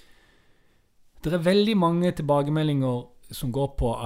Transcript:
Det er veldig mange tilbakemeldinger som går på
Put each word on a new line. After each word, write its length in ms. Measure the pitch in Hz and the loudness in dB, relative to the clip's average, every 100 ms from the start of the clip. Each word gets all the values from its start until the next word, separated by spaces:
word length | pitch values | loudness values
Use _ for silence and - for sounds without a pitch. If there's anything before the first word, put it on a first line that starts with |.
| - - _ _ _ _ _ _ _ _ _ - | -20 -20 _ _ _ _ _ _ _ _ _ -10
Det 100 | 156 | -4
er 60 | 175 | 0
veldig 380 | 165 202 208 208 | 2 2 4 2
mange 360 | 170 170 175 | 2 2 0
tilbakemeldinger 920 | 165 147 143 143 156 156 139 131 123 120 - - | 0 0 0 0 0 0 0 0 -4 -8 -18 -18
som 220 | - 135 | -8 -6
går 220 | 123 139 - | -4 -4 -2
på 160 | 123 117 | -2 -2